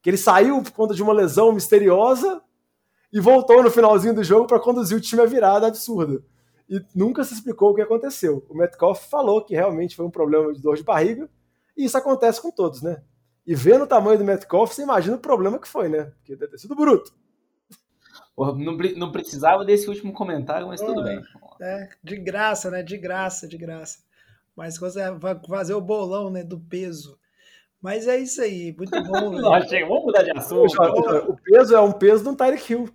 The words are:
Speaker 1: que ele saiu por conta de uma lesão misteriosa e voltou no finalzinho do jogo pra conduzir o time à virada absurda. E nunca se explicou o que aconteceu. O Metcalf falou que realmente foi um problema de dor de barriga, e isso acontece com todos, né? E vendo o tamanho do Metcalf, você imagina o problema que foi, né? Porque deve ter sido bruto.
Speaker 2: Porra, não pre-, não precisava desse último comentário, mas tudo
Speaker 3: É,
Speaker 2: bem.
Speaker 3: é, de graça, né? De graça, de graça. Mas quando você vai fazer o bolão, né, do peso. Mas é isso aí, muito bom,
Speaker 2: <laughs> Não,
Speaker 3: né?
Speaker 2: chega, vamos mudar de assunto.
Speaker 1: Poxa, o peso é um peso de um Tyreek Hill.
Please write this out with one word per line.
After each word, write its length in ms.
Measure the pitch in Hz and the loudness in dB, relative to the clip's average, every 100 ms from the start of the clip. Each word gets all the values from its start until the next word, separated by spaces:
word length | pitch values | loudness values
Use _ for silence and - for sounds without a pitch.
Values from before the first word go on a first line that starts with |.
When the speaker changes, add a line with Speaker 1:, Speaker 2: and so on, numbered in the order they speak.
Speaker 1:
que 80 | 180 | -2
ele 80 | 190 | 0
saiu 460 | 214 185 240 277 | 4 4 4 0
por 80 | 269 | -6
conta 240 | - 214 | -4 -4
de 80 | 185 | -2
uma 100 | 208 | 0
lesão 380 | 214 180 135 226 | 2 2 4 4
misteriosa 880 | 214 - 208 196 180 233 262 381 370 _ _ _ _ _ _ _ | 2 2 4 6 4 2 2 -2 -6 _ _ _ _ _ _ _
e 60 | 208 | 2
voltou 420 | 196 262 254 240 | 6 6 8 6
no 80 | 240 | 8
finalzinho 460 | 233 220 208 208 | 6 6 4 2
do 80 | 220 | -2
jogo 240 | 170 214 240 | 2 2 4
pra 120 | 233 | 2
conduzir 380 | 240 247 190 220 | 2 -2 -2 -4
o 40 | |
time 200 | 226 226 | -2 2
à 40 | |
virada 420 | 233 262 196 202 220 | 2 4 2 4 0
absurda. 560 | 220 - 214 151 135 _ _ _ _ _ | -2 -8 -4 -4 -6 _ _ _ _ _
E 80 | 190 190 | -12 -8
nunca 300 | 180 214 277 | -4 -2 -2
se 100 | 269 | -6
explicou 380 | 220 247 226 208 | -8 -10 2 2
o 20 | |
que 80 | 202 | 2
aconteceu. 640 | 214 233 269 - 175 139 _ | -2 -4 -4 -4 -4 -4 _
O 60 | |
Metcalf 560 | 156 175 - 175 190 - | -4 -4 0 -2 -2 -6
falou 340 | 294 247 214 | -2 0 -2
que 120 | 208 | -2
realmente 400 | 160 196 160 175 | -4 -2 -4 -8
foi 100 | - | -8
um 60 | 170 | -10
problema 420 | 170 151 156 156 | -4 0 0 0
de 80 | 143 | -2
dor 160 | 147 151 | -4 -2
de 60 | |
barriga, 440 | 151 170 175 226 311 _ _ _ _ | -2 0 0 -4 -12 _ _ _ _
e 80 | - | -6
isso 140 | 262 262 | -4 -2
acontece 420 | 262 262 233 226 | -2 0 0 0
com 120 | 339 | -8
todos, 320 | - 175 131 | -4 -4 -4
né? 180 | 160 165 _ _ _ _ | -10 -10 _ _ _ _
E 120 | - | -8
vendo 300 | 147 151 254 | 0 4 4
o 20 | 277 | 4
tamanho 320 | 240 202 214 | 0 2 2
do 40 | |
Metcalf, 480 | 202 190 - 180 220 | 2 -4 -2 -2 -2
você 120 | - | -4
imagina 320 | 277 214 170 | -2 -2 -2
o 40 | 247 | -6
problema 380 | - 240 190 262 | -2 -2 -2 -6
que 100 | - | -8
foi, 220 | - 175 | -6 -4
né? 240 | 156 147 _ | -4 -8 _
Porque 180 | _ | _
deve 160 | 139 147 | -14 -14
ter 80 | 139 | -14
sido 160 | 208 | -14
bruto. 360 | 285 302 220 - _ _ _ _ _ _ _ _ _ _ - _ | -2 2 2 0 _ _ _ _ _ _ _ _ _ _ -20 _
Speaker 2:
Porra, 180 | - 135 | -8 -6
não 240 | 139 156 165 | -6 -8 -4
pre-, 180 | 180 | -6
não 160 | 175 170 | -4 -10
precisava 540 | 175 160 143 156 190 | -10 -12 0 2 2
desse 240 | 196 202 208 | 2 0 0
último 240 | 202 208 | -10 -12
comentário, 540 | 196 185 156 131 151 180 | -10 -8 -8 -8 -8 -10
mas 120 | 185 | -10
tudo 220 | 214 214 | -8 -6
Speaker 3:
É, 140 | 202 | -8
Speaker 2:
bem. 80 | 196 - _ _ _ | -10 -16 _ _ _
Speaker 3:
é, 300 | 185 196 196 _ | -14 -14 -16 _
de 140 | 160 202 | -18 -14
graça, 520 | 180 196 214 208 185 | -10 -4 -4 -4 -8
né? 140 | 180 | -10
De 160 | 170 196 | -12 -12
graça, 480 | 180 185 190 185 160 | -10 -8 -8 -10 -16
de 100 | 165 | -18
graça. 460 | 165 160 156 - _ _ _ _ _ | -16 -16 -18 -20 _ _ _ _ _
Mas 220 | - 165 165 | -16 -16 -12
quando 140 | 180 | -10
você 200 | 190 190 | -8 -10
vai 260 | 175 180 185 165 | -8 -10 -10 -10
fazer 240 | 196 175 | -8 -6
o 80 | 208 | -6
bolão, 480 | 180 214 185 196 202 | -4 -6 -6 -8 -8
né, 140 | 185 | -10
do 160 | 170 175 | -12 -16
peso. 580 | 165 180 185 156 143 _ _ _ _ _ _ _ | -12 -12 -10 -12 -18 _ _ _ _ _ _ _
Mas 260 | 185 214 233 | -10 -6 -2
é 120 | 254 | -4
isso 240 | 254 - | -4 -6
aí, 320 | 220 185 170 160 | -6 -6 -12 -12
muito 140 | 190 | -8
bom, 400 | - 185 190 208 | -8 -4 -4 -4
Speaker 2:
<laughs> 100 | 185 | -2
Não, 100 | 220 | 2
Speaker 3:
né? 140 | 175 185 | 2 2
Speaker 2:
chega, 200 | 185 160 | -4 -2
vamos 160 | - | -2
mudar 180 | 277 196 | 2 2
de 160 | - - | 2 -4
assunto. 380 | - 170 196 | -4 4 4
Speaker 1:
Poxa, 520 | 175 170 - 156 151 - | 6 2 2 0 0 -2
o 80 | |
peso 400 | - - 226 233 | -8 6 6 8
é 60 | 226 | 6
um 100 | 202 | 6
peso 300 | 202 196 214 | 4 4 4
de 80 | 233 | 2
um 60 | |
Tyreek 360 | 277 262 285 - | 0 0 0 -4
Hill. 160 | 233 233 | -6 -6